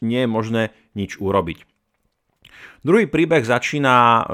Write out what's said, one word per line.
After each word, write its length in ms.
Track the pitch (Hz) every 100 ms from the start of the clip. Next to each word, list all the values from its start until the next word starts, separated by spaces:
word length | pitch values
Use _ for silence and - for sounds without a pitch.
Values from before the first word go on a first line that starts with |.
nie 180 | 113 123
je 80 | 123
možné 320 | 113 110 113 110 - _
nič 260 | 104 95 -
urobiť. 540 | 98 98 85 85 _ _ _ _ _ _ _ _ _ - - -
Druhý 240 | 139 214 175
príbeh 360 | 151 165 160
začína, 480 | 113 120 - 147 139
e, 300 | 123 120 117 -